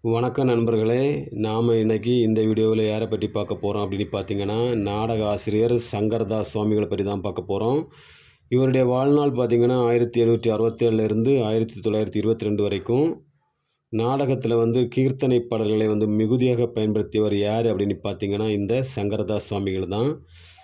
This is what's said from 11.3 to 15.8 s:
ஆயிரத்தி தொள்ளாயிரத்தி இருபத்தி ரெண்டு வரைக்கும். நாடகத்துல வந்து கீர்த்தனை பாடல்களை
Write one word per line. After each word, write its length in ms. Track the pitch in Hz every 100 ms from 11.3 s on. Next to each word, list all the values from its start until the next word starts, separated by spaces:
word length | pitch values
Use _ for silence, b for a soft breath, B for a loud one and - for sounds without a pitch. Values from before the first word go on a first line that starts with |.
| 139
ஆயிரத்தி 340 | 110 110 113 107
தொள்ளாயிரத்தி 420 | 110 107 104 107
இருபத்தி 260 | 107 113 104
ரெண்டு 160 | 104
வரைக்கும். 440 | 101 98 95 123 160 160 _ _ _ _ _ _ _
நாடகத்துல 640 | 110 117 139 135 131 117 117
வந்து 240 | 113 120 120
கீர்த்தனை 520 | - 131 131 131 123
பாடல்களை 460 | 117 110 107 107